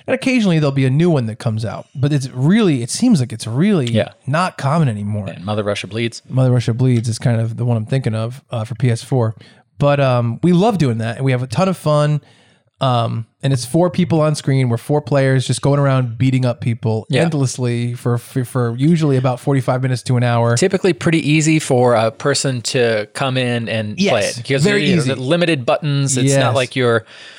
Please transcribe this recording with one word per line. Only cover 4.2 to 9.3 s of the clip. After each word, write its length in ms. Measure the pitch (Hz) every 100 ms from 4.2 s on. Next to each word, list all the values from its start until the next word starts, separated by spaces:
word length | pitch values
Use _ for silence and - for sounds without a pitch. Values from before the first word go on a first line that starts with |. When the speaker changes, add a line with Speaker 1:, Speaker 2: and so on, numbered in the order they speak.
| -
Speaker 1:
not 320 | 151 180 -
common 300 | 139 165 143
anymore. 380 | 104 101 104 95
Speaker 2:
And 160 | 80 92
Mother 180 | 107
Russia 220 | 101 101 92
Bleeds. 340 | 107 117 - -
Speaker 1:
Mother 220 | 127 127
Russia 220 | 123 120
Bleeds 340 | 113 131 120 113
is 100 | 110
kind 200 | 127 113
of 160 | 113 113
the 80 | 120
one 120 | 117
I'm 80 | 107
thinking 300 | 135 123 110
of, 280 | 117 131 -
uh, 140 | 120
for 120 | 110 117
P 140 | 123
S 140 | 113
four. 320 | - 131 110